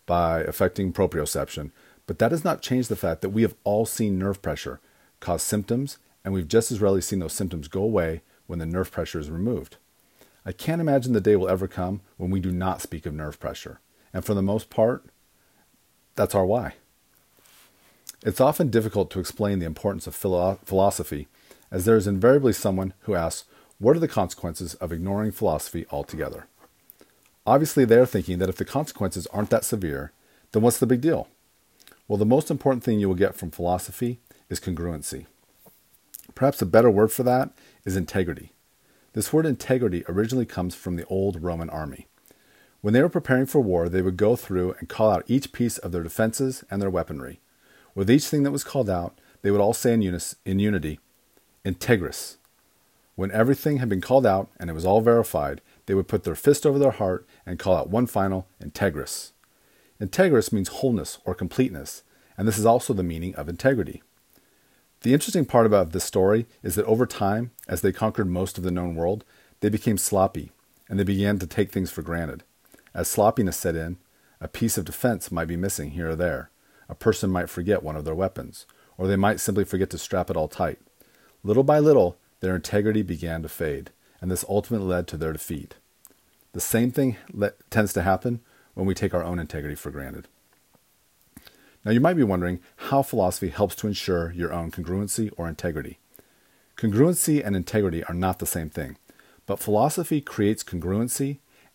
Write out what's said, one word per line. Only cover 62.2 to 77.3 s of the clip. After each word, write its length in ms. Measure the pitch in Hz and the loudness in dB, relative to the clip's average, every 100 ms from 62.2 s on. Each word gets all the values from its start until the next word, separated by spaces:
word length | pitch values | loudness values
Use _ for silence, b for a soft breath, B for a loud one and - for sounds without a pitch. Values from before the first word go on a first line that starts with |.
| b b | b b
and 100 | 107 | -2
this 120 | 104 | 2
is 80 | 110 | 4
also 260 | 123 - | 4 2
the 100 | 101 | -2
meaning 320 | 87 82 90 | -2 -4 -8
of 140 | - 73 | -8 -8
integrity. 560 | 87 135 127 80 - _ _ _ b b b b b b b | -2 0 2 -2 -8 _ _ _ b b b b b b b
The 140 | 120 | 2
interesting 300 | 143 - 185 | 2 2 -2
part 220 | 131 123 110 | 4 6 6
about 240 | 101 82 | 6 4
this 140 | 90 | -2
story 420 | - 101 95 110 117 b | -2 2 4 4 0 b
is 140 | - 90 | -4 -2
that 80 | |
over 220 | 107 113 123 | 2 2 2
time, 440 | - 98 110 123 - - | 0 -2 -2 -4 -10 -8
as 140 | 90 | -2
they 120 | 98 | 0
conquered 360 | - 110 107 95 | 0 -2 0 -2
most 300 | 90 92 - | 0 -4 -4
of 60 | |
the 60 | 90 | -4
known 240 | 90 87 | -2 -4
world, 300 | 82 85 107 - b b b | -2 -2 -2 -8 b b b
they 80 | 104 | -2
became 300 | 104 123 101 | 0 0 0
sloppy, 540 | - 98 95 78 71 _ _ _ - | 0 2 2 0 -12 _ _ _ -6
and 100 | 98 | -2
they 60 | |
began 360 | 95 98 101 104 | 0 2 0 0
to 60 | 87 | -4
take 260 | - 98 | -2 -2
things 180 | 101 90 | -2 -4
for 120 | - | -6
granted. 420 | 80 85 82 - _ _ b b b | -6 -6 -6 -10 _ _ b b b
As 120 | 95 85 | -8 -4
sloppiness 500 | - 104 110 95 - | 4 4 4 0 -2
set 200 | 90 80 | -4 -2
in, 220 | 82 87 _ b b b | -4 -8 _ b b b
a 80 | 80 | -12
piece 300 | - 117 107 | -4 -2 -2
of 60 | |
defense 460 | 82 - 123 98 - | -6 -2 -2 -2 -4
might 160 | 82 82 | -4 -4
be 100 | 85 | -2
missing 360 | 98 - 73 | -4 -4 -8
here 180 | 76 82 | -6 -4
or 60 | 80 | -2
there. 340 | 87 67 - _ b b b | -2 -2 -8 _ b b b
A 60 | |
person 360 | - 113 - 98 | -4 0 2 0